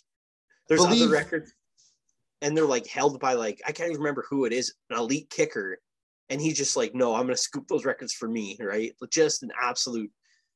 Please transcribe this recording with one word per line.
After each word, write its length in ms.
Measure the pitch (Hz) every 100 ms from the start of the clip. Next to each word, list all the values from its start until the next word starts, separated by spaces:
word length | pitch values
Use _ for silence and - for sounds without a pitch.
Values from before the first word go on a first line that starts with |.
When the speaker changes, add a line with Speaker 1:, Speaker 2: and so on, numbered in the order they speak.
| - _ _ _ _ _ -
Speaker 1:
there's 140 | 160
Speaker 2:
Believe 220 | 180 233
Speaker 1:
other 80 | 233
records, 420 | 147 - 160 - _ _ _ _ _ _ _ _ _
and 140 | 147 156
they're, 100 | 151
like, 220 | 123 -
held 320 | - 143 131
by, 140 | 135
like, 280 | 120 110 101 -
I 40 |
can't 180 | 156 170
even 120 | 147
remember 240 | 147 135 -
who 160 | 139 120
it 80 |
is, 200 | 123 123 - -
an 80 | 117
elite 320 | 117 147 -
kicker. 500 | - 151 113 95 92 _ _ _ _ -
And 100 | 139
he's 180 | 156 147
just 200 | 135 139
like, 180 | 110 127
"No, 200 | 123 113
I'm 80 |
gonna 120 | 127 123
scoop 320 | - 139 -
those 180 | 143 131
records 280 | - 123
for 140 | - 113
me," 300 | 113 98 107
right? 320 | 101 107 113 - 120
Just 320 | 160 156 -
an 80 | 123 -
absolute, 480 | 123 120 127 113 104 _ _ _ _